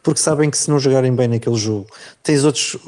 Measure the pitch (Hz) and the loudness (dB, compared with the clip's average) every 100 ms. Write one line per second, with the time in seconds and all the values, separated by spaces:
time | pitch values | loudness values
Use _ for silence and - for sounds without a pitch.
0 | - 156 - 151 151 - - 143 135 131 | -2 0 0 0 0 0 -2 0 2 2
1 | 127 123 120 117 117 113 107 104 98 - | 2 0 0 0 -2 -2 -2 -6 -8 -20
2 | - _ - 147 147 - - - | -20 _ 0 2 2 0 -6 -6